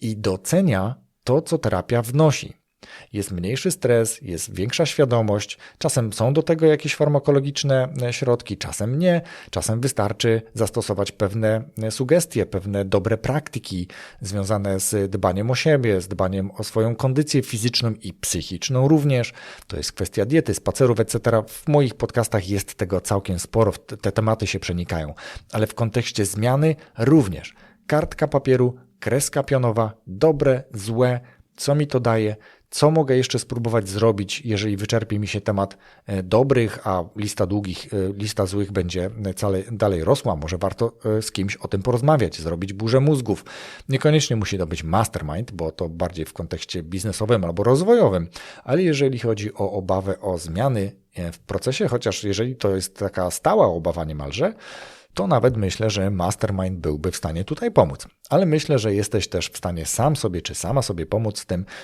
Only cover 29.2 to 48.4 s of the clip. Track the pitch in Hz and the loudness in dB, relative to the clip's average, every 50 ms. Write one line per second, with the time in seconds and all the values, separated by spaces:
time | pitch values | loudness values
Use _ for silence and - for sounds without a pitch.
29.2 | 143 - - - - - 143 127 123 120 107 117 113 110 110 _ - - 92 98 | 0 0 -2 -2 0 0 2 2 2 2 2 2 0 -2 -4 _ -14 -10 -2 2
30.2 | 151 160 156 143 151 139 127 127 131 - - 104 95 113 113 120 127 123 123 120 | 4 4 4 4 4 4 2 2 0 -8 -10 -8 -6 -2 0 2 2 2 2 0
31.2 | 123 - - _ _ _ _ - - 143 143 151 147 147 - 127 117 120 113 113 | -6 -12 -20 _ _ _ _ -6 0 0 2 2 2 0 0 0 2 2 2 2
32.2 | 107 107 107 - - - - _ _ _ - - 147 151 160 165 147 135 127 127 | 2 0 -2 -6 -12 -20 -20 _ _ _ -2 2 4 4 4 4 4 4 4 2
33.2 | 123 - - 117 - - 117 120 117 117 113 113 101 95 98 104 113 113 104 101 | 2 2 -2 -4 -4 -4 -4 -4 -2 0 0 0 0 0 0 2 4 4 2 2
34.2 | 98 92 - - - 117 107 98 104 107 101 92 104 - 120 110 107 - 104 104 | -2 -6 -6 -6 -4 -2 -2 0 0 -2 -2 -2 -2 0 0 0 0 0 -2 -2
35.2 | 104 95 - 101 - 110 101 98 98 - - - - - - _ _ - 101 95 | -2 -2 -4 -4 -2 0 0 0 0 -2 -4 -12 -20 -20 -20 _ _ -6 -4 -4
36.2 | 92 92 107 113 135 135 135 123 113 101 - - - 104 92 90 82 - - 107 | 0 4 4 4 6 6 4 2 2 0 -2 -6 -4 -2 -2 -2 -2 -4 -6 -6
37.2 | 104 104 - - 98 92 101 104 101 95 87 - - - 110 101 92 95 98 101 | -6 -4 -2 -2 -2 0 0 -2 -2 -4 -8 -8 -8 -6 -4 -2 -2 -2 -4 -4
38.2 | 104 104 - - 98 90 98 101 101 98 104 101 87 87 87 90 90 98 113 113 | -6 -4 -2 -2 -2 0 0 -2 -2 -2 -2 -2 -2 -2 -2 -2 -4 -4 -4 -6
39.2 | 101 95 92 - 107 101 98 95 95 - 113 98 110 101 95 82 80 95 139 - | -6 -6 -4 -2 -2 0 0 -2 -4 -4 -2 0 2 2 2 2 2 2 2 2
40.2 | - 120 87 73 73 78 92 85 98 95 - - 117 117 - - - 113 107 110 | 0 -2 -2 -2 -4 -6 -4 -2 -2 -2 -2 -2 -4 -4 -4 -4 -2 0 0 0
41.2 | 110 - - 101 95 98 - - - - - 98 95 127 120 117 123 147 156 135 | -2 -4 -4 -4 -4 -4 -4 -6 -8 -4 -4 -2 0 0 0 2 2 2 4 2
42.2 | 107 78 - - 78 82 85 85 95 98 98 98 110 113 123 131 139 151 151 131 | 2 0 -2 -6 -6 -6 -4 -4 -6 -6 -6 -4 -2 2 2 4 4 4 2 2
43.2 | 120 107 95 - - - - - - - - - - - 135 - - 151 151 156 | 0 -2 -2 -2 -4 -14 -18 -16 -16 -16 -18 -12 -6 -2 -2 2 4 4 4 4
44.2 | 143 - 120 110 101 - 101 92 87 78 87 80 82 80 87 107 113 - - - | 4 2 0 -2 -2 -2 -2 -2 -2 -2 -4 -4 -2 0 2 2 0 0 -2 -6
45.2 | 78 76 76 92 123 - 98 87 82 80 - - 90 82 82 82 90 85 87 85 | -6 -4 -6 -6 -6 -6 -6 -6 -6 -6 -4 -4 -6 -6 -4 -4 -4 -4 -4 -6
46.2 | 78 - - - 85 - 87 80 - - - 90 80 80 90 95 95 107 92 - | -8 -8 -8 -10 -8 -8 -8 -8 -8 -8 -8 -8 -8 -6 -6 -4 -4 -4 -4 -2
47.2 | 107 107 120 104 90 85 85 92 101 120 131 147 185 214 240 233 180 113 92 87 | 0 2 2 2 2 0 -2 0 4 4 4 4 6 4 6 6 6 4 4 2
48.2 | 82 85 - - | -2 -4 -10 -16